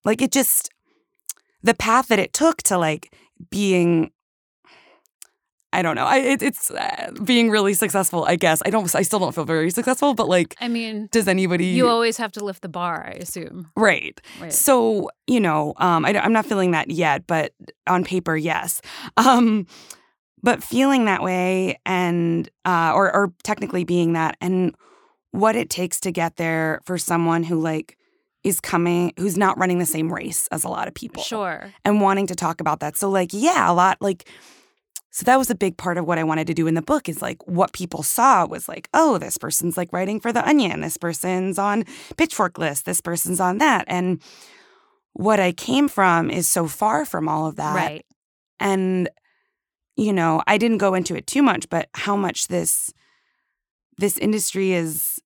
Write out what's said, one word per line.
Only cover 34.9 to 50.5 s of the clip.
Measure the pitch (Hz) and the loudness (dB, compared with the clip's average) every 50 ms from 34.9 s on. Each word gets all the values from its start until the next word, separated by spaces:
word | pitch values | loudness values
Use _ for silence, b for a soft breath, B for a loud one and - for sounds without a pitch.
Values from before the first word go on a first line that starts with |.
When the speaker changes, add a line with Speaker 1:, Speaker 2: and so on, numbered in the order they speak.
| _ - _ _ | _ -18 _ _
Speaker 1:
so | - - - | -12 -2 2
that | 247 254 | 4 4
was | 269 262 - | 4 4 0
a | 233 | 0
big | 175 202 190 175 | 0 -2 -2 -2
part | - - 185 175 | -4 -4 -4 -2
of | 175 165 | -2 -2
what | 156 175 160 | -2 0 0
I | 160 | 0
wanted | 160 156 160 156 | 0 -2 -2 -2
to | 170 160 | -2 0
do | 165 160 | 0 2
in | 165 160 | 2 0
the | 160 | 0
book | 160 - 302 294 _ - | 0 0 -2 -2 _ -6
is, | 156 - - | -8 -6 -8
like, | 120 - _ - | -8 -8 _ -8
what | - 180 170 180 - - | -4 0 0 0 0 0
people | - 180 170 - 147 147 | -10 -10 -8 -8 -6 -4
saw | - - - 240 269 247 190 170 | -4 0 4 4 6 6 4 2
was | - - 165 - - | 0 -4 -10 -10 -12
like, | 160 - 170 - - | -12 -14 -10 0 2
"Oh, | 294 320 302 233 | 4 4 4 4
this | - - - - | 0 -2 -6 -8
person's, | - - 156 156 - - 170 165 | -8 -6 -4 -4 -2 -2 -2 -2
like, | 185 175 170 | -4 -6 -4
writing | - 180 190 190 214 214 | -4 -4 -4 -4 -4 -4
for | - 233 | -4 -2
The | 220 240 - | -2 0 2
Onion. | - 302 294 233 170 - - | 4 4 4 4 2 -2 -4
This | 151 160 - | -6 -6 -6
person's | - - 170 165 - - 185 185 185 185 190 190 | -6 -6 -6 -6 -4 -4 -2 -2 0 -2 -2 -2
on | 202 196 208 202 226 202 B B B B B B | -2 0 0 0 -2 -4 B B B B B B
Pitchfork | - 320 320 - - 202 175 _ - | -2 -2 -2 2 -2 -2 -2 _ -4
list. | 165 151 143 139 - | -4 -4 -4 -4 -6
This | - 180 - | -4 -6 -4
person's | _ 175 170 170 - 180 180 175 | _ -4 -4 -4 -4 -4 -2 0
on | 190 180 185 | 0 -2 0
that." | 214 302 302 247 185 - | 2 2 2 2 2 0
And | - 180 180 180 185 180 156 b b b b b b b b b b b b b b b b b _ _ | -2 -4 -2 -2 -2 -4 -4 b b b b b b b b b b b b b b b b b _ _
what | - 180 214 220 202 | -2 0 2 2 4
I | 190 180 170 | 2 0 -2
came | - - - 254 269 294 | -4 -4 0 2 2 2
from | 277 - - 190 185 170 165 165 - | 2 2 2 4 4 4 2 2 0
is | - 175 170 | -2 -2 -2
so | - - 185 170 | 0 0 0 -2
far | 156 - - - 214 226 302 311 | -2 -2 -2 0 0 0 0 -2
from | - - 165 156 | -4 -4 -4 -2
all | 156 156 156 156 | -2 -2 -2 -4
of | 160 151 | -6 -6
that. | - 151 151 151 | -6 -6 -2 -2
Speaker 2:
Right. | 180 170 151 151 156 - _ _ _ _ _ _ _ _ _ _ - | -2 -2 -4 -6 -10 -18 _ _ _ _ _ _ _ _ _ _ -4
Speaker 1:
And, | - 196 196 190 190 185 185 185 180 - _ _ _ _ _ _ _ _ _ _ _ _ _ _ _ _ _ | -2 0 0 0 0 0 0 0 -2 -4 _ _ _ _ _ _ _ _ _ _ _ _ _ _ _ _ _
you | - 220 208 196 | -2 0 0 2
know, | 185 165 165 160 160 - | 2 2 2 0 0 0
I | - | 0